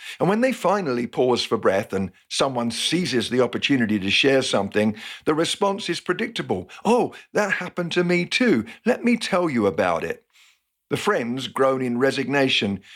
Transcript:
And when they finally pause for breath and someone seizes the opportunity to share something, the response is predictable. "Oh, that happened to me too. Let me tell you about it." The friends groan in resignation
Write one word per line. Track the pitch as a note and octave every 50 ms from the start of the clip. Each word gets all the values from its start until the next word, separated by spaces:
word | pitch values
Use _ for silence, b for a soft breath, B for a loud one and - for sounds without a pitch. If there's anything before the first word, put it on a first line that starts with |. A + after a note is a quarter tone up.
| B B B B
And | D3+
when | F3 G#3 A3+
they | B3+ C4
finally | A3+ - - E3+ G3+ G#3 F3+ C3+ A#2+ A#2+ A#2+
pause | A#2+ - D#3 B2+ B2 A#2+ A2 -
for | - A#2 G#2
breath | G#2+ G#2 F#2+ G2+ A2+ -
and | G2 G2 F#2+ F#2 b b b b
someone | - - D3+ C3+ B2+ A#2+ A#2 A#2+
seizes | A#2 - - - D#3+ F3+ F3+ A#2 C3 A#2 G2 -
the | B2 B2+
opportunity | A#2+ A#2 - G#2 - - C#3 B2 A#2 G2+ G#2+ G2
to | F#2 G2+
share | - - - C3 C3+ C3
something, | - - - G#2 G2 G2 - G#2 G#2+ A2 G#2 B B B B B B
the | D3+ D#3
response | D3+ E3+ - - - G3+ G3 G3 G3+ - -
is | E3 -
predictable. | - - F3+ G3 A3+ A3+ A#3 - D3 B2 G#2 F#2 F2+ B B B
"Oh, | B G3+ A#3+ A#3+ D#3+ - B B B B -
that | F#3+ G#3 F#3+ F#3
happened | - F3+ E3+ - F3+ F3 E3
to | - F3 F3
me | F3 F3+ F3 F3
too. | - - - B3+ A#3 D3+ A2 G#2+ B B B B
Let | A3 A#3+ - -
me | A#3+ A#3 A3+
tell | - - G3 F3 F3+ D#3+
you | B2+ A2+ G2+
about | G2 E2 G2+ F#2+ F2+ E2+ D#2+
it." | D#2+ E2 - - _ b b b b b b b b _ _ _ _ _
The | C#3+
friends | - - G#3 G#3 D#3 A#2+ A#2 B2 C3+ B2 G2+
groan | - C3 C3+ C3+ C3 C3
in | B2+ B2 A#2+ A#2+
resignation | C3+ C3+ C3 C#3 B2 B2 C#3+ C#3+ C3+ C3 - - A#2 G2+ G2 F#2+ B B B